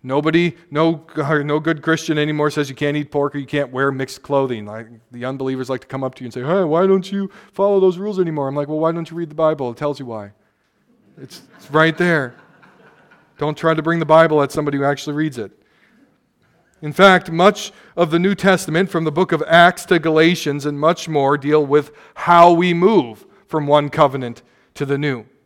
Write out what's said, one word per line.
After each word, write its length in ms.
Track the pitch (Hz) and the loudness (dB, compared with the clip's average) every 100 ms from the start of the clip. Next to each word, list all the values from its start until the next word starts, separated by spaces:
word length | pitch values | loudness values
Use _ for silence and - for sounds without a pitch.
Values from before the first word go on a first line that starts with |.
Nobody, 560 | 131 139 151 165 175 - _ | -2 -2 0 0 0 -4 _
no, 340 | 147 165 165 - - | 0 0 0 -8 -8
no 420 | 143 151 147 147 | -2 -2 -2 -2
good 240 | 151 156 | -2 -4
Christian 360 | 160 165 170 151 | -2 -2 -2 -2
anymore 320 | 147 151 147 | -2 -2 -2
says 200 | 151 139 | -2 -6
you 60 | 131 | -4
can't 200 | 147 147 | -4 -4
eat 140 | 143 | -4
pork 240 | 147 143 | -4 -4
or 40 | 143 | -6
you 80 | 131 | -6
can't 260 | 143 135 | -6 -4
wear 180 | 127 139 | -2 -2
mixed 320 | 135 135 - | -2 -8 -12
clothing. 420 | - 139 135 117 | -2 -2 -2 -6
Like, 220 | 104 107 113 113 _ | -10 -14 -16 -20 _
the 140 | 120 | -12
unbelievers 440 | 123 135 131 131 127 | -10 -6 -6 -6 -6
like 120 | 131 | -8
to 80 | - | -8
come 160 | 131 | -8
up 100 | 135 | -8
to 80 | - | -8
you 40 | 127 | -12
and 60 | |
say, 120 | 123 | -10
"Hey, 180 | 127 190 | -2 -2
why 240 | 170 160 190 | 0 0 2
don't 240 | 190 185 | 2 0
you 180 | 196 196 - - | -8 -8 -12 -18
follow 280 | - 202 202 | -2 0 4
those 180 | 185 175 | 2 0
rules 220 | 208 190 | -6 -4
anymore?" 260 | 175 151 135 | -2 -2 -4
I'm 80 | |
like, 140 | 143 143 | -4 -4
"Well, 100 | 156 | -2
why 140 | 160 | -2
don't 180 | 170 165 | -2 -8
you 60 | 165 | -10
read 120 | 165 | -10
the 60 | |
Bible? 380 | 151 160 156 127 | 0 0 0 -6
It 40 | 117 | -6
tells 220 | 147 139 | -8 -6
you 80 | 127 | -10
why." 240 | 113 101 98 _ _ _ _ _ _ _ - | -12 -14 _ _ _ _ _ _ _ _ -20
It's, 220 | 131 - _ - | -20 -20 _ -20
it's 120 | - | -2
right 260 | 147 160 156 | 2 2 2
there. 380 | 175 165 127 - _ _ _ _ - _ _ _ _ _ | 0 0 -2 -10 _ _ _ _ -20 _ _ _ _ _
Don't 200 | 147 151 | -6 -2
try 160 | 165 | 0
to 80 | 156 | 0
bring 160 | 156 170 | 0 -2
the 80 | 156 | 4
Bible 340 | 170 165 151 | 6 6 4
at 120 | 139 | 0
somebody 260 | - 147 139 | -2 -4 -2
who 60 | |
actually 320 | 139 143 - 147 | -2 -2 -6 -4
reads 200 | 160 123 | -4 -4
it. 160 | 101 _ _ _ _ _ _ _ _ _ _ _ _ _ | -12 _ _ _ _ _ _ _ _ _ _ _ _ _
In 120 | 151 | -10
fact, 400 | 147 190 185 - | 4 6 6 0
much 400 | 165 190 202 - - - - | 2 2 2 -12 -18 -14 -2
of 160 | 170 | 0
the 80 | 165 | 2
New 160 | 185 196 | 0 0
Testament, 520 | 196 185 - 160 190 | 2 0 0 -2 -2
from 140 | 165 | -2
the 80 | 160 | -2
book 220 | 147 185 | -2 -2
of 100 | 160 151 | -2 2
Acts 360 | 170 175 175 - | 6 6 4 0
to 120 | 175 | 0
Galatians 680 | 160 156 165 175 151 143 | 2 4 2 2 -4 -4
and 140 | 143 147 | -6 -2
much 300 | 151 170 - | 0 0 -2
more, 280 | 151 135 147 | -2 0 -2
deal 300 | 139 151 143 | 0 0 2
with 240 | 147 143 - - | 0 0 -16 -20
how 380 | - - 175 175 | -10 4 8 8
we 200 | 170 180 | 6 2
move 540 | 170 180 220 120 110 - _ _ | 2 4 4 0 -10 -20 _ _
from 180 | 160 143 | -6 2
one 220 | 147 143 | 2 2
covenant 540 | 160 147 131 123 117 _ _ _ | 2 2 2 -10 -12 _ _ _
to 120 | - 135 | -10 -4
the 100 | 139 | -2
new. 300 | 147 127 107 _ | -2 -4 -10 _